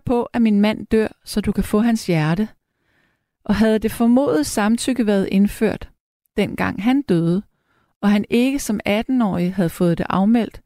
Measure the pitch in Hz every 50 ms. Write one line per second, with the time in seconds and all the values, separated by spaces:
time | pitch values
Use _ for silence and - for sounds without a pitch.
0 | - - 254 240 233 - - 240 233 220 208 202 208 214 220 - 208 - - 220
1 | 220 - - _ _ - - 214 196 214 202 - 196 - - 208 226 233 233 220
2 | - - 175 160 151 156 170 175 214 214 - _ _ _ _ _ _ _ _ _
3 | _ _ _ _ _ _ _ _ _ - 202 196 226 220 220 220 208 220 - -
4 | 240 233 240 254 285 285 - 311 294 - - - 208 208 226 233 - - 254 247
5 | 233 208 208 196 190 - - 196 202 202 - - 220 208 - - - - _ _
6 | _ _ _ _ _ _ _ - 202 - - - 180 190 - - 190 240 262 285
7 | 277 - 190 165 165 165 170 196 - - _ _ _ _ _ _ _ _ _ _
8 | - 202 208 208 196 - - 233 247 262 269 277 - - 214 202 - - 202 214
9 | 233 - 262 254 233 196 175 175 175 175 190 190 180 165 - - 180 175 170 -
10 | - - - 180 190 208 226 240 214 - - - -